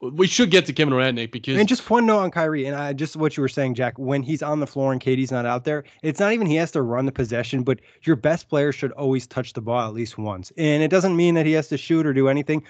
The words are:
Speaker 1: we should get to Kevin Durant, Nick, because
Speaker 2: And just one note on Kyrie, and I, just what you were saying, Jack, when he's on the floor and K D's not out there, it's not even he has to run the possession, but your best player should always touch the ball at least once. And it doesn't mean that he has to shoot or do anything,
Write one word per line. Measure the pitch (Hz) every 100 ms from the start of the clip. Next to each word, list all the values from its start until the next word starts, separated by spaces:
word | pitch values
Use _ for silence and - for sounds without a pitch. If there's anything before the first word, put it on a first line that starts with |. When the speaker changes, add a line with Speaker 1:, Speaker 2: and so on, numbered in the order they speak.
Speaker 1:
we | - 151 185
should | - 233
get | 180 -
to |
Kevin | 135 151
Durant, | 127 131 120
Nick, | 113
because | 117 110 139
Speaker 2:
And | 208
just | 254 -
one | 233 226
note | 214
on | 185
Kyrie, | 170 160 156 135
and |
I, | 143 143
just | 139 151 156
what | 156 147
you |
were | 131
saying, | - 135 120
Jack, | 123 120
when | 131 139
he's | 131 151
on | 147 151
the | 143
floor | 139 135
and | 131
K | 131 131
D's | 131
not | 127 120
out | 123 123
there, | 151 143 _
it's | 156 147
not | 202
even | 233 196
he | 156
has | 165
to | 156
run | 123 120 135
the |
possession, | 131 120 117 117 135
but | 123 127 _ _
your | - 143
best | 151 165 -
player | 151 147
should | 135 139
always | - 139 131 -
touch | - 123
the | -
ball | 110 120 113
at |
least | 110 113 -
once. | 107 95 92 -
And | 156 147
it | 156
doesn't | 185 185 170
mean | 175 170
that | 156
he |
has | 156 151
to | 143
shoot | - 165 151
or |
do | 135 135
anything, | 139 143 156 -